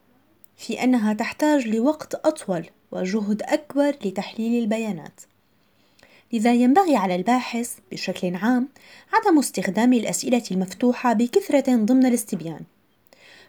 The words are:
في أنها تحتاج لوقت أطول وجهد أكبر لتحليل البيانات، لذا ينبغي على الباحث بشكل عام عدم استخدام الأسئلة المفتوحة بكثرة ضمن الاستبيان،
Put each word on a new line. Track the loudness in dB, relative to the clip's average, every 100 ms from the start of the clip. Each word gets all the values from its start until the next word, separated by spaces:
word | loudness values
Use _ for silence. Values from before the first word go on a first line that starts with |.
| _ _ _ _ _ _
في | -10 -4
أنها | 0 2 2
تحتاج | -2 -4 -2 2 2 2
لوقت | 0 0 0 -6
أطول | -2 -2 -2 -4 -6 -6 _ _
وجهد | -6 -4 -2 -2 -4
أكبر | -2 -4 -4 -2 -2 -2
لتحليل | -6 -6 -8 -8 -2 -2
البيانات، | -2 -4 -4 -8 -12 -20 -20 _ _ _ _ _ _ _ _ _ _
لذا | 0 2
ينبغي | 4 6 6 4 2
على | 2
الباحث | -2 0 0 0 -6 -8 -10 _
بشكل | -10 -8 -4 -4
عام | -2 0 0 -2 -8 -20 -20 _
عدم | 0 4 4
استخدام | 2 -2 -2 2 4
الأسئلة | 2 0 -4 -2 -2 0
المفتوحة | -4 -4 0 0 0 0
بكثرة | 0 2 0 2 0 2 2
ضمن | 4 4 4
الاستبيان، | 2 -2 -8 -8 -12 -14 _ _ _ _ _ -20 -20